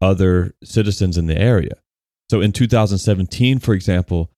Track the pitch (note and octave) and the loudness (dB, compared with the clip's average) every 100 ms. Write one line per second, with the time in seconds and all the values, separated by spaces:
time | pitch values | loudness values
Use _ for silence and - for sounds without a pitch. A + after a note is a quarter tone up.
0 | F#2+ F#2+ F#2+ F2+ F2+ - - A2 G#2 G2 | 0 2 2 2 0 -6 -6 -2 -2 0
1 | F#2+ E2+ E2 D#2+ A2 A2 D2+ - _ _ | -2 0 -2 0 2 0 -2 -8 _ _
2 | _ _ - A2 G#2 - A#2+ A#2 G#2 G2 | _ _ -4 0 0 0 0 2 2 0
3 | - F#2+ F2+ - B2 C3 - G2 F2+ F2+ | 0 0 -2 0 0 0 0 -2 0 -2
4 | F2 F2 D#2+ | -2 -4 -4